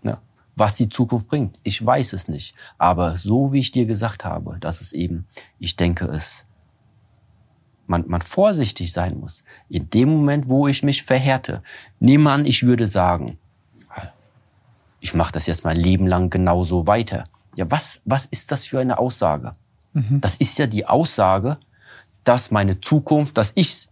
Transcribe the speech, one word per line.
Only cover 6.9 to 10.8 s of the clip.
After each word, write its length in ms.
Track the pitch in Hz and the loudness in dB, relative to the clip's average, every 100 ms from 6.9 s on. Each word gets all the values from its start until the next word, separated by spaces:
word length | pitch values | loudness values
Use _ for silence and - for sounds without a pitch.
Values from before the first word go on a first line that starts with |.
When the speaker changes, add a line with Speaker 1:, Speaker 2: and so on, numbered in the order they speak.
| _ _ _ _ _ _ _ _ _ _ | _ _ _ _ _ _ _ _ _ _
Speaker 1:
man, 200 | 87 85 | -4 -2
man 140 | 87 | -4
vorsichtig 720 | - - 202 185 117 - 87 | -4 2 2 2 -2 -4 -6
sein 260 | 87 90 - | -4 -4 -6
muss. 240 | - - _ - _ | -12 -16 _ -20 _
In 200 | - 76 | -8 -2
dem 200 | 110 131 | 2 4
Moment, 380 | 156 147 143 131 | 4 2 0 0
wo 200 | 131 143 | 2 2
ich 160 | 135 | 0